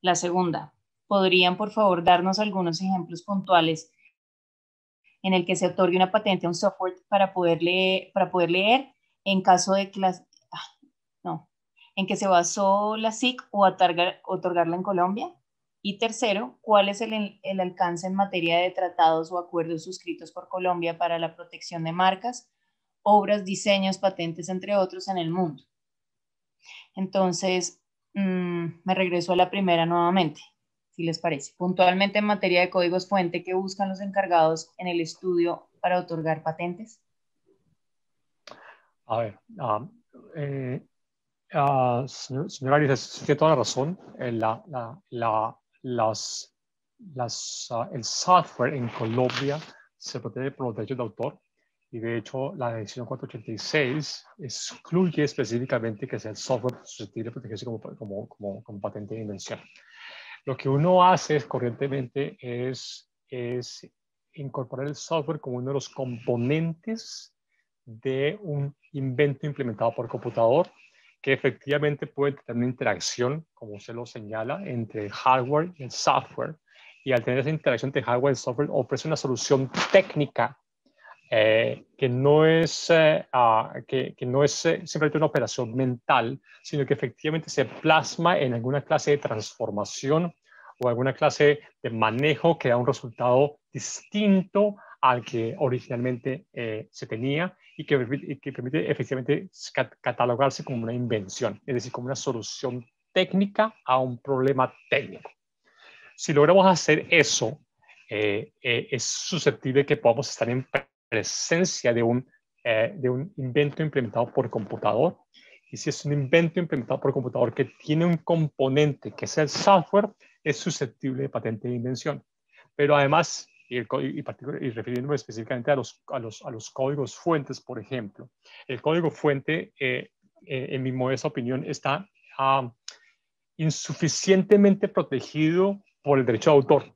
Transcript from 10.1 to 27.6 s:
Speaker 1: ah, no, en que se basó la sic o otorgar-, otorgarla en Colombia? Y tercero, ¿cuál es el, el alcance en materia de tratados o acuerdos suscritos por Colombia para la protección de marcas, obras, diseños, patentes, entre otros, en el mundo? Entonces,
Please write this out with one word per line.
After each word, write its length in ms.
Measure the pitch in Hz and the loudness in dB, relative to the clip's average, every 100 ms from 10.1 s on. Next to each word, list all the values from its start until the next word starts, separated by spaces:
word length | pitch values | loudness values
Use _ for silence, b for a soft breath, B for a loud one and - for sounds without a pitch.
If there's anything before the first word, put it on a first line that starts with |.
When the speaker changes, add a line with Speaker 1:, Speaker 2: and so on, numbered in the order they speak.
| 180 _ _ _ | -2 _ _ _
Speaker 1:
ah, 360 | - - _ _ _ _ _ | -16 -16 _ _ _ _ _
no, 240 | 175 160 _ _ _ _ b | -10 -10 _ _ _ _ b
en 120 | - 196 | -6 -4
que 100 | 202 | -2
se 120 | 202 | 4
basó 720 | 180 175 - 196 196 208 220 | 4 4 0 2 4 2 -2
la 140 | 220 | -2
sic 360 | 220 254 254 - | 0 -2 -2 -6
o 160 | 202 190 | 4 4
otorgar-, 540 | 185 180 170 180 - | 6 2 2 0 -2
otorgarla 520 | - 185 180 175 165 175 | -8 -4 -2 0 0 0
en 60 | |
Colombia? 520 | 190 185 180 208 359 - _ _ _ _ | -2 0 0 0 -8 -12 _ _ _ _
Y 160 | 202 196 | -8 -4
tercero, 600 | 226 220 233 196 233 - | -4 -2 -2 0 -4 -12
¿cuál 260 | - 208 202 | 4 4 4
es 120 | 202 | 0
el, 380 | 226 220 202 - | -4 -4 -6 -6
el 160 | 190 196 | -8 -4
alcance 480 | 180 180 180 170 185 | -4 -2 -2 -2 -4
en 60 | |
materia 440 | 190 196 190 165 170 | -2 -2 0 2 2
de 140 | 180 | 2
tratados 580 | 180 180 175 165 160 165 | 0 -4 4 4 4 -2
o 80 | 175 | -6
acuerdos 460 | 175 170 165 165 | -4 -4 -4 -6
suscritos 480 | 170 180 175 165 160 | -8 -14 -10 -12 -12
por 160 | - - | -16 -10
Colombia 500 | 185 185 175 170 165 | -4 -2 0 -2 -2
para 220 | 175 165 | -2 -2
la 160 | 165 165 | -4 -8
protección 480 | 170 165 - 170 | -20 -18 -12 -8
de 80 | 160 | -6
marcas, 580 | 175 185 190 233 247 _ _ _ _ _ _ | 2 2 2 -8 -10 _ _ _ _ _ _
obras, 420 | 208 208 196 208 | 4 4 6 0
diseños, 540 | 190 196 214 196 190 190 | -2 -4 2 2 2 0
patentes, 500 | 196 190 165 165 165 | -2 0 -6 -6 -6
entre 280 | 185 196 202 | -8 0 0
otros, 300 | 185 185 190 | 0 -4 -6
en 100 | 190 | -4
el 140 | 165 | -2
mundo? 320 | 175 175 143 _ _ _ _ _ _ _ _ _ _ B B B - | -2 -2 -4 _ _ _ _ _ _ _ _ _ _ B B B -6
Entonces, 880 | 190 196 185 175 190 185 | -4 0 0 0 0 0